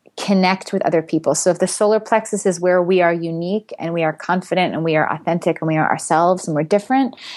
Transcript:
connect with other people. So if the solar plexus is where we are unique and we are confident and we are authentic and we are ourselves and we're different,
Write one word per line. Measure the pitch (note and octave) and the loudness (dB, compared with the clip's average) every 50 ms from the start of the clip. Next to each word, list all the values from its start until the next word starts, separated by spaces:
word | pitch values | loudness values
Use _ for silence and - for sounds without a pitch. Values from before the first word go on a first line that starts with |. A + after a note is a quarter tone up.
| _ - _ - | _ -20 _ -8
connect | - - G3+ F#3 F#3 F3+ F#3+ F#3 - - G3+ | -2 0 2 2 4 2 2 0 -4 -4 -4
with | F#3+ - | -2 0
other | - E3+ E3 | 2 2 0
people. | D#3 - - D#3 D#3+ - D3 | 0 0 -2 -2 0 0 0
So | - - F#3 | 2 2 0
if | E3+ E3+ | 2 2
the | F#3+ F#3 | 0 -2
solar | - - G#3+ G#3 A3 G#3+ | 0 0 2 2 2 2
plexus | G#3+ - A#3 A3 A3 - G#3+ G3 - | 2 0 0 0 0 -2 -4 -2 0
is | G3+ F3 E3+ | -2 0 0
where | F3+ F3+ F3+ F3+ F3 | 2 2 2 4 4
we | F3 F#3+ F3+ | 4 4 4
are | F3 E3+ E3+ | 4 4 2
unique | E3+ E3+ E3 E3 E3 E3+ F3+ G3+ G#3+ G#3+ - - - | 0 -2 -4 -4 -4 -4 -2 -4 -4 -6 -8 -10 -8
and | - E3 E3+ | -6 -4 -2
we | E3+ D#3+ | -2 0
are | D#3 D#3 | -2 -2
confident | - - - F3+ F#3 F3+ - E3+ F#3 F3+ C#3 F2+ | -4 -4 -2 -2 -2 -2 -2 -2 0 0 0 -2
and | D3 D#3+ | -2 -2
we | E3 D#3 | 0 2
are | D#3 D3+ - - | 2 0 0 -2
authentic | D#3 - E3 E3+ F3 - F#3 E3 - E3 | -4 -4 -4 -4 0 0 -2 -2 0 -2
and | D#3+ | -2
we | D#3 | 0
are | D#3 D3+ - | 0 0 0
ourselves | - D#3+ - - E3 D#3 E3+ F3+ F#3 F#3 - F3 | 0 -2 -2 0 2 2 4 2 2 0 -2 -4
and | D#3 | -4
we're | D3 D#3 | -2 0
different, | D#3 G3+ G3+ G3+ - B3+ C4+ C4+ A#3+ - - - - - | 0 0 0 0 0 0 0 0 0 -4 -8 -16 -18 -18